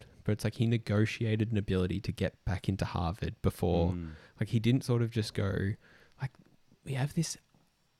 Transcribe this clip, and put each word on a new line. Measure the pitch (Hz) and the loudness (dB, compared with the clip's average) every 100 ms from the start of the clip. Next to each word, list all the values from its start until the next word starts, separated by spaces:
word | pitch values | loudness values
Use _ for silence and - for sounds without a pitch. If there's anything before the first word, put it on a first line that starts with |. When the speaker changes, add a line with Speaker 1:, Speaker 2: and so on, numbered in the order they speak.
| - - - | -18 -8 -4
Speaker 1:
But | |
it's | 110 | -2
like | 110 - | -2 0
he | 117 | 2
negotiated | 117 - 104 110 - 113 110 110 | 2 2 2 2 0 0 0 0
an | 107 | 0
ability | 98 92 92 92 | 0 2 2 -2
to | - | -4
get | - 92 - - | -2 -2 -2 -4
back | 90 - | -2 -2
into | 95 - | -2 -2
Harvard | 87 85 - 82 - | -2 -2 -2 -6 -2
before. | 101 - 90 85 85 | -2 0 2 4 4
Speaker 2:
Mm. | 90 82 78 - - | 0 -4 -12 -18 -6
Speaker 1:
Like, | 107 | -2
he | 117 | 2
didn't | 113 131 | 4 2
sort | - 120 | 2 0
of | 113 | 0
just | 113 107 | -2 -2
go, | - 101 101 98 113 - - - - | -2 -2 0 -2 -2 -10 -20 -20 -8
like, | 135 - - _ _ _ - | -8 -8 -20 _ _ _ -8
we | |
have | 135 139 | -4 -2
this | - 160 - _ _ _ _ _ | -2 -4 -6 _ _ _ _ _